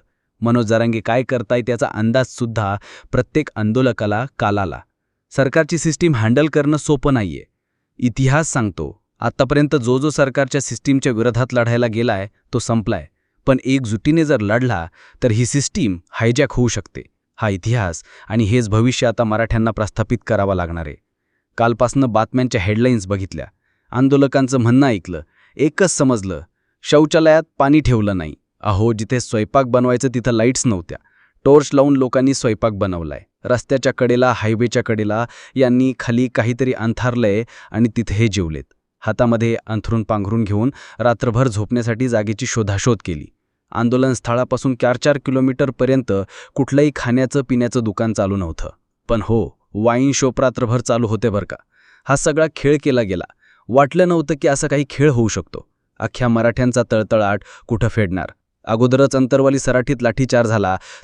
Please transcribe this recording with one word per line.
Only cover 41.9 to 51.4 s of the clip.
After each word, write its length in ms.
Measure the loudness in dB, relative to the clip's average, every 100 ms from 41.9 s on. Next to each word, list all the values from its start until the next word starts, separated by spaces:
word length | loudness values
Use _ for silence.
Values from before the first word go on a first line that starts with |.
| -2 -2
जागेची 380 | -2 -2 -4 -4
शोधाशोध 520 | -4 -2 -2 0 0 -4
केली. 200 | -10 -10 _ _ _ _
आंदोलन 420 | -2 0 2 2
स्थळापासून 600 | 0 -2 -2 -2 -2 -2 0
चार 140 | 0 2
चार 220 | 0 0 0
किलोमीटरपर्यंत 840 | 0 0 0 -2 0 0 0 0 -2 -4 -12 -8 -4
कुठलंही 360 | 0 2 2 0
खाण्याचं 460 | 0 0 0 -2 -2
पिण्याचं 300 | 0 0 0
दुकान 300 | -2 -2 -2
चालू 240 | -2 -2 -2
नव्हतं. 320 | -4 -8 -10 -14 _ _ -4
पण 120 | -2
हो, 360 | 0 -2 -2 -8 _
वाईन 380 | -2 0 2 2
शॉप 300 | 0 0 0
रात्रभर 380 | 0 0 -2 0
चालू 280 | 0 0 0
होते 220 | 0 -2
बरं 160 | -2